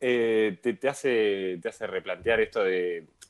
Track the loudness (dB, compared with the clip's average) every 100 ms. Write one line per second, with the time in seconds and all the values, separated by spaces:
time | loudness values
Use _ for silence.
0 | 0 2 4 4 2 0 -4 -2 -2 -2
1 | 0 2 2 0 -2 -6 -8 -8 -8 -6
2 | -6 -4 0 2 0 0 0 0 -2 -4
3 | -10 _ -20